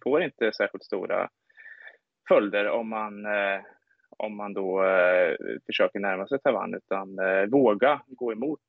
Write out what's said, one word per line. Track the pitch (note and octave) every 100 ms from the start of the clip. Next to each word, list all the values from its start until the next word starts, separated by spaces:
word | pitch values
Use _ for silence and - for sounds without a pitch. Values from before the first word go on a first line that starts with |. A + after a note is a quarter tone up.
får | B2+ D3+
inte | E3+ - A2
särskilt | - G2+ F#2+
stora | - G2+ F#2 F#2+ F#2+ - _ - - - - - _ _ -
följder | E3 G#2 G2+ G#2
om | A#2 A2+
man, | A2 G#2+ G2+ G#2
eh, | G#2 G2+ G2 F#2+ _ _ _ _
om | - G#2+ G#2
man | G#2
då, | G2 F#2+ F#2+
eh, | F#2+ F#2+ F2+ F2+ F2 - G1+ - -
försöker | - G2+ G2+
närma | G2+ F#2+ G2
sig | C#3
Taiwan, | C#3+ G#2+ F#2+
utan, | F#2 - G2 G2 F#2+
eh, | F#2+ F#2+ G2+
våga | C3+ B2 G#2 B2+ C#3+ -
gå | C3 A#2+
emot | A2 C#3 D3+